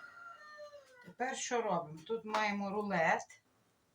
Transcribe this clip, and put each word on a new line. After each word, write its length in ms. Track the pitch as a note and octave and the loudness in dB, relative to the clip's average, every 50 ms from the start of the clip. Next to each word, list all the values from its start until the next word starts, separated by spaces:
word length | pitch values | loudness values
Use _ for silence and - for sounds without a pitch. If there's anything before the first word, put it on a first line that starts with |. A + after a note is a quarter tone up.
| - - - - - - - - - - - - D5+ - - - - - - - - | -12 -16 -16 -16 -16 -16 -16 -18 -18 -18 -16 -16 -16 -16 -16 -18 -20 -20 -20 -20 -18
Тепер 320 | F3+ F3 - A#3+ C4 C4 - | -10 -4 -2 -2 -2 -2 -2
що 240 | - - B3 A#3 | -2 0 2 2
робимо? 400 | A3 G#3+ F3+ E3+ E3 D3+ D#3 - - - | 4 4 2 2 2 -2 -8 -10 -6 -4
Тут 180 | A3+ A3+ A3 | -4 -2 -2
маємо 440 | G#3+ G#3+ G#3+ G#3+ G#3 G3+ G3+ G3+ G3 | 0 0 2 2 2 2 0 0 0
рулет. 720 | G3 G#3+ G#3 G3+ F#3+ E3+ D#3+ E3+ G3+ A#3 - - - - _ _ _ _ _ _ _ _ _ _ _ | 0 0 0 2 4 4 6 6 4 4 0 -4 -16 -20 _ _ _ _ _ _ _ _ _ _ _